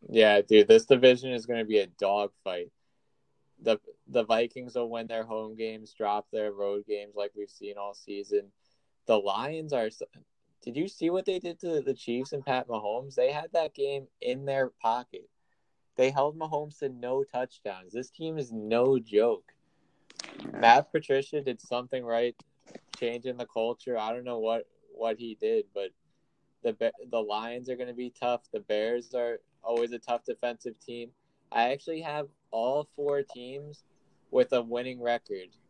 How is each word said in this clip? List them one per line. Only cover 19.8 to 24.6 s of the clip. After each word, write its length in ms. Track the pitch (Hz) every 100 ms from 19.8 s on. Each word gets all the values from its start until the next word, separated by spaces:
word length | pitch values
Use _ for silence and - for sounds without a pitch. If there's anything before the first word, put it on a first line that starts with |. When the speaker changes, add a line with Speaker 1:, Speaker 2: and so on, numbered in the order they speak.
| _ _ _ - - -
Speaker 2:
Yeah. 200 | - -
Speaker 1:
Matt 320 | 117 123 147
Patricia 500 | 160 - 135 139 151
did 200 | 135 120
something 420 | - 120 123 131
right, 320 | 120 117 120 - - _ - - _ -
changing 400 | 120 120 127 123
the 100 | 120
culture. 500 | - 113 117 - 117
I 140 | 110
don't 140 | 120 123
know 140 | 120
what, 280 | 110 113